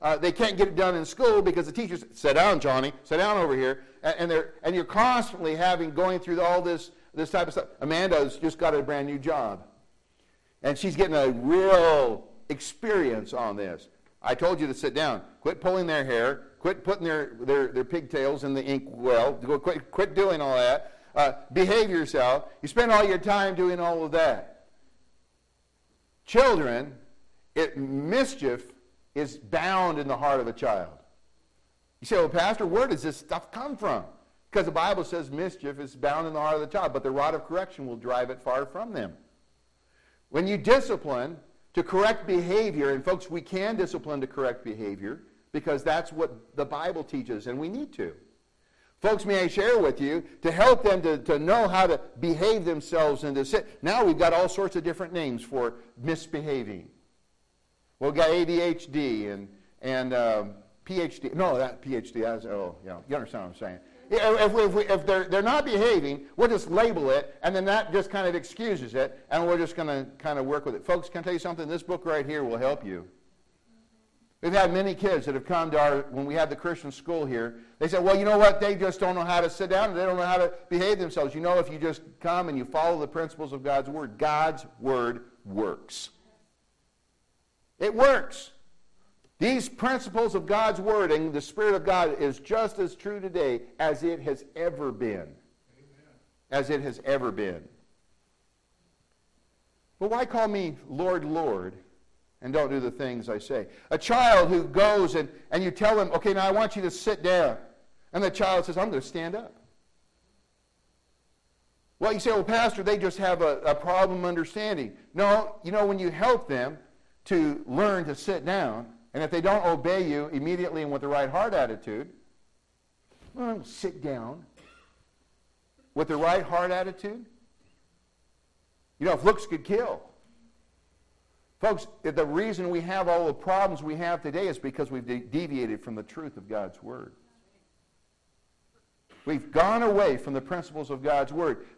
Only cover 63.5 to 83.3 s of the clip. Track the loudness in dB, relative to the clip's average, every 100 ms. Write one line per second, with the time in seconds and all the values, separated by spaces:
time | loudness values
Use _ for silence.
63.5 | -12 -12 -12 -18 -20 -4 0 2 4 4
64.5 | 4 2 2 0 0 2 0 0 0 2
65.5 | 0 0 2 4 2 0 -6 -8 2 2
66.5 | 2 0 2 2 2 2 2 0 -4 -2
67.5 | 0 2 0 2 -2 -2 -2 -2 -2 -6
68.5 | -6 -4 -4 -4 -2 -2 -4 -4 0 2
69.5 | 2 0 -4 -4 -4 -6 -8 -4 -4 -2
70.5 | -2 -4 -6 -2 -2 -2 -8 -4 -4 -4
71.5 | -8 -6 -6 -6 -6 -2 -2 -2 -4 -4
72.5 | -2 -2 -2 -6 -10 -12 _ _ _ _
73.5 | _ _ _ _ _ _ _ _ _ 0
74.5 | 4 4 2 -2 0 0 0 0 -4 -2
75.5 | -2 0 2 4 2 -2 -6 -4 -2 -2
76.5 | -2 -6 -6 -10 -12 -6 -4 -4 -4 -4
77.5 | -8 -20 -6 -2 2 4 4 4 8 8
78.5 | 8 2 0 -2 0 -2 0 0 2 0
79.5 | -2 0 2 2 0 0 0 2 2 2
80.5 | -2 -4 0 2 0 -2 -2 -4 -2 2
81.5 | 2 0 -4 -4 -4 -12 -6 -2 -2 -2
82.5 | -4 -2 0 2 0 -2 -4 -6